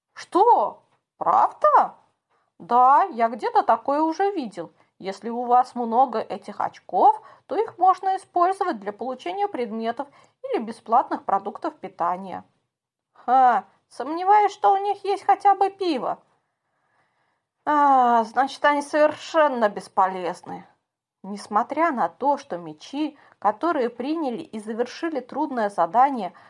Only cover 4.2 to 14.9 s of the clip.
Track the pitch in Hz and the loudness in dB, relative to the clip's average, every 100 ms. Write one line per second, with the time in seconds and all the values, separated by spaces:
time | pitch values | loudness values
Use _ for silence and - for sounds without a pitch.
4.2 | 403 392 233 185 165 _ _ _ 185 190 | -2 -2 -8 -10 -14 _ _ _ -12 -10
5.2 | 226 240 240 247 247 240 226 226 262 220 | -10 -8 2 2 2 -4 -2 2 2 0
6.2 | - 202 - - - - - 185 370 427 | -6 -10 -12 -8 -8 -8 -6 2 4 2
7.2 | - - _ 311 453 - 370 370 381 381 | -6 -20 _ -4 -4 2 2 2 -2 -6
8.2 | - 359 349 381 381 226 190 202 247 254 | -4 0 0 0 -4 -6 -10 -10 -10 -10
9.2 | 349 381 403 294 233 226 226 233 277 _ | -10 -6 -4 -4 -8 -6 -6 -8 -12 _
10.2 | _ _ 539 403 220 - - 233 - 330 | _ _ -6 -6 -6 -12 0 0 0 -6
11.2 | - 196 202 - 330 - - - 170 180 | -4 -4 -4 -8 -10 -10 -16 -6 -4 -4
12.2 | 190 185 - _ _ _ _ _ _ _ | -10 -16 -16 _ _ _ _ _ _ _
13.2 | - 262 254 208 - _ _ - 254 330 | 0 4 4 2 -4 _ _ -14 -10 -4
14.2 | 370 415 403 403 403 392 403 | 2 4 4 2 2 2 0